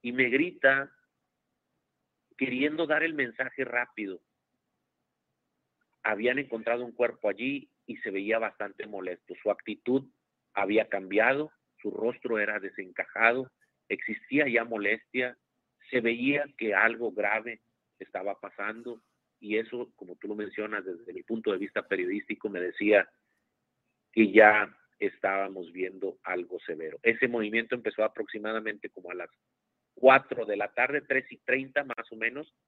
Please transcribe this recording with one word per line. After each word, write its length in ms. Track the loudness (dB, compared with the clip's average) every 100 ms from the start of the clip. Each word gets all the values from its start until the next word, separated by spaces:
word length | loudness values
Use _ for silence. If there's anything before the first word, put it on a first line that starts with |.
y 100 | -4
me 160 | 0 2
grita 640 | 4 0 4 4 4 0 _ _ _ _ _ _ _ _ _ _ _ _ _ _ -6
queriendo 500 | -4 0 -2 0 0
dar 160 | 0
el 120 | 0
mensaje 500 | -2 -4 -4 -8 -4
rápido. 560 | -4 -4 -6 -8 -8 -10 _ _ _ _ _ _ _ _ _ _ _ _ _ _ _ _ _ _ -4
Habían 320 | 0 0 0
encontrado 460 | -4 -6 -2 -2
un 80 | -4
cuerpo 380 | -2 -2 0 -4
allí 400 | -2 -4 -6 -10 _ -14
y 100 | -10
se 120 | -6
veía 280 | -4 0 0
bastante 480 | 0 -6 -10 -8 -12
molesto. 480 | -8 -8 -10 _ -6
Su 80 | -2
actitud 540 | -2 -4 -8 0 0 0 _ _ _ _
había 380 | -4 2 2 2
cambiado, 600 | -4 0 4 4 2 -2 _ _ _
tu 60 | -8
rostro 480 | -2 -4 -4 -4 0
era 200 | 0 -2
desencajado, 920 | -8 -12 -12 -8 -8 4 4 4 -4 _ _ _ _
existía 580 | -6 -6 -8 -2 0 2
ya 160 | 2
molestia, 720 | 0 -2 -2 -2 _ -4 -4 -6 _ _ _ _ -4
se 100 | 0
veía 460 | 0 0 0 0 -2 -4
que 180 | 0
algo 380 | 4 4 2 -4
grave 480 | -2 -2 -2 -4 -14 _ _ _ _
estaba 420 | -10 -6 -6 -8
pasando, 600 | -12 -8 -8 -8 -12 -14 _ _ _ _
y 200 | -4 -2
eso, 340 | -2 -8 -10
como 220 | _ -18 -14
tú 120 | -10
lo 60 |
mencionas, 480 | -8 -8 -6 -6 -6 -6
desde 260 | -10 -12
mi 100 | -14
punto 300 | -8 -4 -2
de 60 | -2
vista 280 | -2 -6 -4
periodístico, 640 | -4 -2 -4 -6 -8 -6
me 120 | -4
decía 460 | -6 -2 4 4 4 _ _ _ _ _ _ _ _ _ _
que 220 | 4 8
ya 420 | 10 10 8 0 -6 _ _
estábamos 720 | -4 -2 -2 0 -2 -6 -12
viendo 440 | -6 -6 -4 -8 -8
algo 360 | -6 -6 -6 -12 -10
severo. 320 | -8 -8 0
Ese 260 | 0 2 0
movimiento 460 | 0 -2 -2 -2
empezó 280 | -4 -6 -2
aproximadamente 880 | -2 -2 -8 -6 -4 -4 -4 -8 -12
como 220 | -14 -12
a 40 |
las 140 | -10 -10 _ _ _ _ _ _
cuatro 540 | 6 8 8 4 -6 -4
de 100 | -2
la 160 | -2
tarde, 300 | 0 0 -2
tres 280 | 0 -2 -2
y 60 | -14
treinta 400 | -2 -2 0 -4
más 260 | -4 -10 -12
o 60 | -4
menos 380 | -4 -4 -14 _